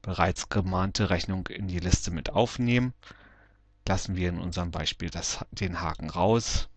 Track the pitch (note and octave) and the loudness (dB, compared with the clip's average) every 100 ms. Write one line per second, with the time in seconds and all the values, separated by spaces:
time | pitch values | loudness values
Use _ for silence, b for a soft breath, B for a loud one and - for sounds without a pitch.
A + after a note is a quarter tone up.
0 | - F2+ F2 - - G#2+ F#2 F#2 F#2+ - | -4 2 2 2 -2 0 2 0 0 2
1 | G2+ F2+ - F#2+ F2 - G2+ F2+ F2 - | 2 2 0 -4 -4 -6 -4 -2 2 2
2 | - E2+ - - A#2 - A#2+ B2 B2+ - | 2 -4 0 2 2 2 2 4 2 -4
3 | B B B B B B B _ - F#2+ | B B B B B B B _ -2 -2
4 | - F2+ F2+ E2+ F2 F2+ F2 F2 E2+ G2 | 0 -2 0 -2 -4 -4 -4 -2 -4 -4
5 | F2 F2+ - - - - F#2+ E2+ E2+ D#2 | -8 -6 -6 -6 -8 -4 -4 -2 -4 -4
6 | D#2 E2+ F#2 A2+ A2+ - - | -6 2 4 4 4 0 -2